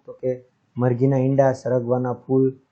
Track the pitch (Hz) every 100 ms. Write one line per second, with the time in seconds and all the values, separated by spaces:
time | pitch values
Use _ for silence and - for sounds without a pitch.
0 | - 123 127 127 - _ _ - 123 120
1 | 135 135 131 139 135 127 123 127 117 123
2 | 127 120 - 131 131 131 _